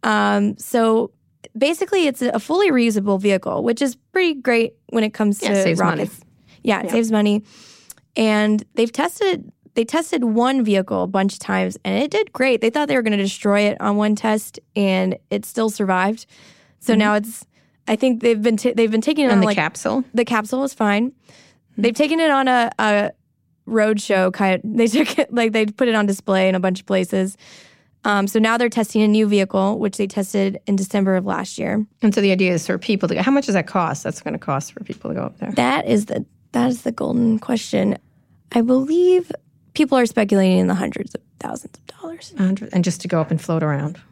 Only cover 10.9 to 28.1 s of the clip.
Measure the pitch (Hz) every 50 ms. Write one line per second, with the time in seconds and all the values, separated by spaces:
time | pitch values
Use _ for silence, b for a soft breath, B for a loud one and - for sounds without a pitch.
10.9 | - 190 180 185 190 196 190 202 196 - - - 196 190 185 185 196 - _ 190
11.9 | 190 202 269 294 - 415 440 381 _ - 254 262 247 226 - 226 233 302 294 285
12.9 | 285 262 233 220 208 202 196 196 - - - 208 202 202 208 208 - - - 214
13.9 | 202 208 208 214 214 208 - 220 214 214 - - _ - _ _ _ 208 202 196
14.9 | 190 185 185 190 185 - _ _ - 208 208 - - - 226 220 208 - 208 190
15.9 | 185 185 185 196 220 226 - b b b b b b b b b b b - -
16.9 | 226 208 208 208 208 214 208 226 220 - - _ _ _ _ _ _ _ _ -
17.9 | 220 220 - 262 254 226 233 240 233 214 208 240 226 202 - 247 240 226 226 220
18.9 | 214 220 220 - 311 294 294 254 220 196 190 180 202 196 156 156 - - - -
19.9 | 208 269 254 - - 233 240 233 240 220 214 214 - 254 277 277 - _ 226 208
20.9 | 202 208 233 254 - _ _ _ - - - _ _ _ _ _ _ - 233 233
21.9 | 226 - 294 294 311 320 330 311 285 269 269 262 254 247 233 226 - - 214 214
22.9 | 208 208 208 - - _ _ _ _ _ _ _ _ _ _ - 220 220 214 214
23.9 | 220 208 202 - 208 190 185 185 185 - 202 190 185 180 - 220 214 233 226 233
24.9 | 202 269 311 - - - 294 - - 240 233 226 214 226 220 208 208 - 262 240
25.9 | 226 220 208 202 196 - - - 196 190 190 190 190 185 180 190 185 190 - -
26.9 | 202 190 185 175 - 190 190 190 - B B B B B B B B B B B
27.9 | B B _ 214